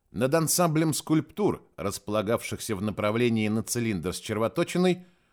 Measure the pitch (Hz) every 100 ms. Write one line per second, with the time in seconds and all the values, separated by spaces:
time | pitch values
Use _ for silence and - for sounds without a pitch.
0 | _ - 131 165 156 - 175 151 160 135
1 | - 160 151 - 190 82 - - 92 -
2 | - 104 101 117 - 104 - 101 107 98
3 | 104 113 120 113 107 110 107 120 113 95
4 | 85 87 - 107 110 - 170 175 185 180
5 | - _ _